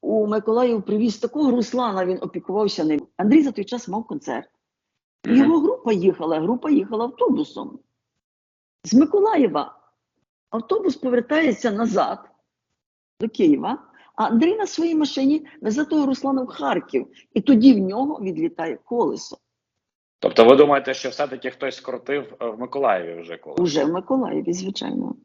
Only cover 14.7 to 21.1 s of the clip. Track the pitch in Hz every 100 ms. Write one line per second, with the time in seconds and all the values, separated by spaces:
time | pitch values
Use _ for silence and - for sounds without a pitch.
14.7 | - 330 311 294 - 269 302 - - 208
15.7 | 220 302 311 277 262 269 269 254 - 277
16.7 | - - - - - _ - - 247 254
17.7 | 226 190 202 277 302 190 160 160 165 165
18.7 | 135 _ 240 175 - - - _ _ _
19.7 | _ _ _ _ _ - - 113 135 143
20.7 | 143 139 131 131